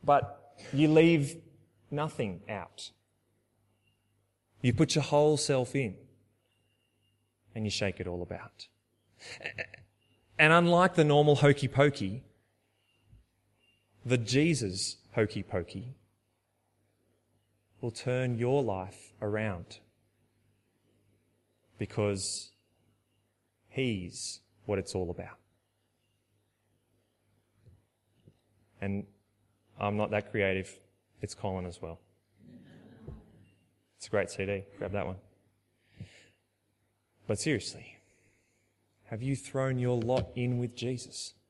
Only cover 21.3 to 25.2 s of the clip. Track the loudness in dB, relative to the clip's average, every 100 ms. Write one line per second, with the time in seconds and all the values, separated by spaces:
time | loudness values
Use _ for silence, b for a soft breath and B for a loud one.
21.3 | _ _ _ _ _ -8 -2 -2 -2 -6
22.3 | -10 -14 _ _ _ _ _ _ _ _
23.3 | _ _ _ _ -4 -2 -2 -6 -12 -14
24.3 | -14 _ _ -4 -4 -2 -6 -6 -8